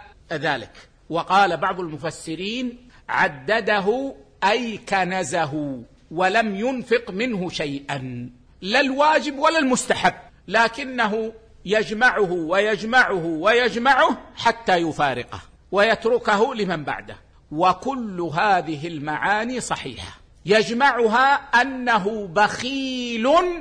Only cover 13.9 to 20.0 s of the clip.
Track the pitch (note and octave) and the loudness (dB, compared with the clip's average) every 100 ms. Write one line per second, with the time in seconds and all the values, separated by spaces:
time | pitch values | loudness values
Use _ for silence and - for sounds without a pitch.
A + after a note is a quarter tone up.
13.9 | C4 D#4+ A#3 - - A#3 A3+ - F3+ E3 | 4 4 2 -8 -4 -2 0 2 2 0
14.9 | C#3+ D3 B2 A2+ G2 - - - F#3+ G#3+ | 0 -2 -2 -8 -12 -16 -20 -4 2 2
15.9 | G#3+ A3+ A#3 - G3+ A#3+ A#3+ G3 D#3+ C#3+ | 2 2 0 2 2 2 0 -4 -4 -6
16.9 | G#2 G2+ G#2+ - _ - D3+ F3+ - B3 | -8 -10 -18 -20 _ -10 0 2 2 -2
17.9 | C4+ A3+ F3+ E3+ D3+ G#3 F#3 D#3 D3+ E3+ | -6 -8 -6 -6 0 2 2 0 -6 -8
18.9 | D#3+ D3 D3+ D3+ G#3 A#3 B3+ - D#3+ C#3+ | -8 -6 -4 0 0 -2 -6 -6 -6 -8
19.9 | A2 | -12